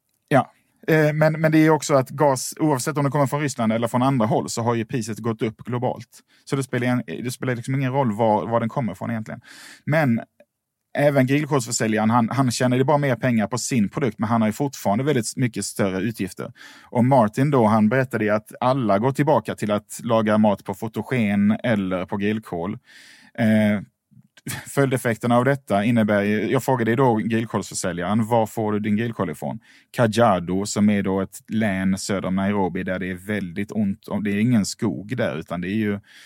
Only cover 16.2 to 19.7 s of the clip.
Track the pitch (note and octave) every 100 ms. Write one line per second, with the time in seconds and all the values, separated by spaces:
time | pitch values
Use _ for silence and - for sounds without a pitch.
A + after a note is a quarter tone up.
16.2 | F#2 - - - - - - A#2 B2 C3+
17.2 | G#2+ B2+ D3+ C3+ G#2+ A2 G#2+ C3 B2+ A2
18.2 | G#2+ G#2+ - - B2 C3+ A2 G2 B2+ C3+
19.2 | D3 B2 - F#2 G#2+